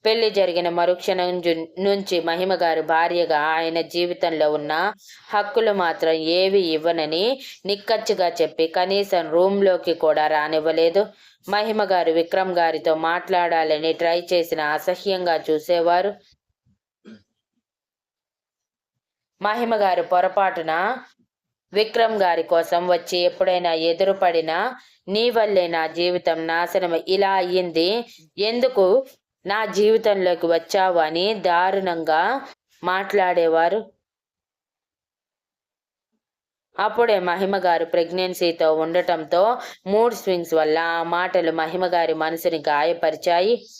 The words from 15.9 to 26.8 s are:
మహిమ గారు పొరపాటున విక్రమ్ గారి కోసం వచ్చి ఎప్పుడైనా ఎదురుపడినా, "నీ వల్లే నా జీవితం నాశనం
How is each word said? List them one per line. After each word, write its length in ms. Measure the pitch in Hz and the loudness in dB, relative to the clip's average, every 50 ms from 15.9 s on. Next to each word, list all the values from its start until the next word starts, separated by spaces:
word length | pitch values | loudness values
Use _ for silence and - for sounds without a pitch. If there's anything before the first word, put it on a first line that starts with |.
| 170 180 190 202 202 - _ _ _ _ _ _ _ _ _ _ _ _ _ _ _ _ _ 110 110 101 95 _ _ _ _ _ _ _ _ _ _ _ _ _ _ _ _ _ _ _ _ _ _ _ _ _ _ _ _ _ _ _ _ _ _ _ _ _ _ _ _ _ _ _ | 2 2 0 -2 -6 -8 _ _ _ _ _ _ _ _ _ _ _ _ _ _ _ _ _ -20 -20 -20 _ _ _ _ _ _ _ _ _ _ _ _ _ _ _ _ _ _ _ _ _ _ _ _ _ _ _ _ _ _ _ _ _ _ _ _ _ _ _ _ _ _ _ _
మహిమ 320 | 190 208 220 233 240 226 226 | -4 -4 -2 -2 0 0 0
గారు 280 | 214 202 190 180 175 | 2 2 2 2 0
పొరపాటున 960 | 170 - 185 180 180 185 185 208 196 185 180 170 160 160 160 170 185 214 254 254 - _ _ _ _ _ _ _ _ _ _ _ _ _ | 0 2 2 2 2 2 2 2 0 0 0 -2 -4 -2 -2 0 0 -2 -4 -6 -10 _ _ _ _ _ _ _ _ _ _ _ _ _
విక్రమ్ 500 | - 202 220 214 - 233 226 226 226 208 | -2 -2 -2 0 2 2 2 2 2 2
గారి 200 | 190 175 170 165 | 2 2 2 0
కోసం 460 | 165 - 180 165 165 165 175 170 180 180 | 0 2 2 0 2 2 0 0 2 2
వచ్చి 300 | 180 170 175 - 180 180 | 0 0 0 -4 -2 0
ఎప్పుడైనా 540 | 175 175 175 - 185 185 180 180 175 170 | 0 0 0 0 0 2 2 2 0 0
ఎదురుపడినా, 1040 | 165 165 160 170 165 165 190 190 190 196 196 175 170 165 160 160 160 175 208 254 247 247 - _ _ _ _ 185 | -2 0 0 0 2 2 2 0 2 2 2 2 2 2 -2 0 -2 -2 -2 -4 -6 -10 -20 _ _ _ _ -4
"నీ 220 | 196 214 233 240 | -2 0 0 2
వల్లే 360 | 226 233 214 214 202 185 180 | 2 2 2 4 2 2 2
నా 200 | 170 170 165 160 | 2 0 -2 -2
జీవితం 600 | 160 160 165 175 180 180 180 175 175 160 165 165 | -2 -2 -2 0 0 0 0 0 0 -2 0 -2
నాశనం 480 | 165 165 170 175 175 - 190 | -2 0 -2 -2 0 -2 -2